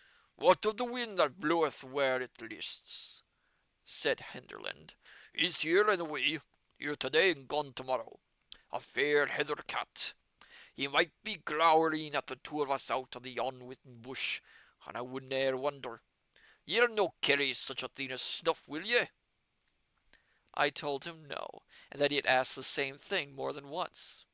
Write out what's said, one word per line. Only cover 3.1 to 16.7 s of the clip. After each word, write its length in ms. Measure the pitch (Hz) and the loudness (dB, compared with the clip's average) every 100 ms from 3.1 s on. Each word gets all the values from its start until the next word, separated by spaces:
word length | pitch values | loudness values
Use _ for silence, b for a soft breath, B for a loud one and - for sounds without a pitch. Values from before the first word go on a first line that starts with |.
| - _ _ _ _ _ _ | -8 _ _ _ _ _ _
said 360 | - - 151 131 | -8 -2 0 0
Henderland. 760 | - - - 52 50 - - - B B B | -4 -14 -12 -10 -8 -10 -14 -20 B B B
He's 280 | - 165 165 | -2 0 0
here 280 | 156 175 214 | 2 4 4
and 120 | 190 | 2
away, 380 | 165 151 135 151 - _ _ _ | 0 -2 -2 -2 -8 _ _ _
here 180 | 147 147 | -6 -2
today 340 | 131 147 185 | 2 4 6
and 180 | 156 131 | 4 -2
gone 240 | 143 147 | -4 -4
tomorrow. 460 | 127 131 127 113 - _ _ _ - B | -6 -2 -2 -2 -16 _ _ _ -20 B
A 80 | 117 | -8
fair 460 | - - 143 147 139 | -6 0 4 4 4
heather 300 | 131 147 147 - | 0 -2 -2 -4
cat. 480 | 127 - - - - _ _ B B B | -6 -4 -4 -4 -4 _ _ B B B
He 140 | - 139 | -6 0
might 240 | 143 170 _ | 2 2 _
be 120 | 220 202 | -10 -8
glowering 800 | - 151 165 160 160 156 156 | -4 4 8 8 6 2 -2
at 120 | 147 - | -2 -2
the 100 | 127 | -8
two 240 | - 151 | -6 -4
of 100 | 139 | 0
us 200 | 135 - | 0 0
out 260 | 127 131 127 | -2 -4 -12
of 60 | |
the 80 | 123 | -10
yon 300 | 120 120 131 | -4 -4 -4
witten 420 | 123 131 127 120 | -14 -16 -16 -18
bush, 380 | 117 131 - - b b b b - | -12 -6 -4 -4 b b b b -12
and 100 | 107 | -10
I 40 | |
wouldn't 320 | 127 131 131 | -8 -8 -4
e'er 240 | 135 135 131 | 0 0 0
wonder. 460 | 139 143 127 117 _ _ _ _ b b | -2 -4 -10 -12 _ _ _ _ b b
Ye'll 220 | - | -4